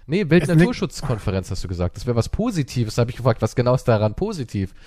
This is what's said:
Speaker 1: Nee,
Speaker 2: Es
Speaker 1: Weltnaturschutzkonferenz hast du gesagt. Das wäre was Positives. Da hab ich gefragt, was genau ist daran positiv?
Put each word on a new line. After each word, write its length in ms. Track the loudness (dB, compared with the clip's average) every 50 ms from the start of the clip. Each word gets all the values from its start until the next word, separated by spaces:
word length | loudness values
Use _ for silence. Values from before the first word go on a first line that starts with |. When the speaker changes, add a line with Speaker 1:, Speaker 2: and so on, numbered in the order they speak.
| -8
Speaker 1:
Nee, 180 | -4 -2 -2 2
Speaker 2:
Es 80 | 4
Speaker 1:
Weltnaturschutzkonferenz 1200 | 4 4 4 6 6 6 6 4 2 0 -6 -6 -6 -6 -6 -4 -4 -4 -2 -2 -2 -2 -2 -4 -6
hast 100 | -6 -6
du 60 | -6
gesagt. 280 | -4 -2 -2 -4 -4
Das 100 | -4 -4
wäre 100 | -2 0
was 120 | 0 0 0
Positives. 680 | 0 -2 -2 -2 -2 -2 -4 -2 -2 -2 -2 -2 0
Da 60 | 0 -2
hab 60 | -2
ich 80 | -2
gefragt, 240 | -2 0 0 0 0
was 140 | -2 -2 0
genau 180 | 0 2 2 2
ist 120 | 2 2
daran 320 | 2 2 2 2 0 -2
positiv? 580 | -2 -4 -4 -4 -6 -8 -6 -4 -4 -4 -4 -6 -10 -10